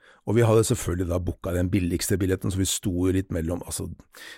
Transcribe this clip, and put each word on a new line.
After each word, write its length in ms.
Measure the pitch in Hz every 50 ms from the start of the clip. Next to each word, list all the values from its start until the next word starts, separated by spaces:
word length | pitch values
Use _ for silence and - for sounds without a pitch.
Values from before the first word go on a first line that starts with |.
| _ - - _ -
og 140 | - 104
vi 80 | 117 117
hadde 160 | 113 110 113 110
selvfølgelig 440 | - 120 - - - 87 87 92 85
da 80 | 85 90
booka 320 | 87 82 80 - - 95 87
den 160 | 87 90 90
billigste 460 | 101 101 87 85 90 82 - - 107
billetten, 320 | 90 98 92 92 87 - 104
så 120 | 90 95 95
vi 60 | -
sto 220 | - - - 104 87
jo 180 | 90 90 92 92
litt 200 | 98 95 - 92
mellom, 260 | 85 80 82 90 - -
altså, 220 | - - - 92 82 82 - - _ - - - - -